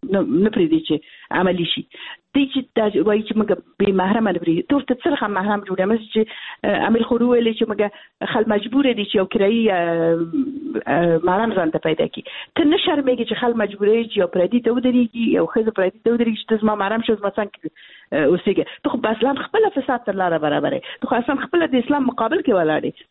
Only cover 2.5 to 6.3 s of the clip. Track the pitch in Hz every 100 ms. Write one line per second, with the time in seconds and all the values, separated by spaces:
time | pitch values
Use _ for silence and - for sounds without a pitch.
2.5 | 269 254 - 214 202 214 208 214 220 214
3.5 | 180 - _ 202 190 185 220 220 175 165
4.5 | 165 - 285 269 247 349 285 214 196 202
5.5 | 208 202 190 190 226 220 220 220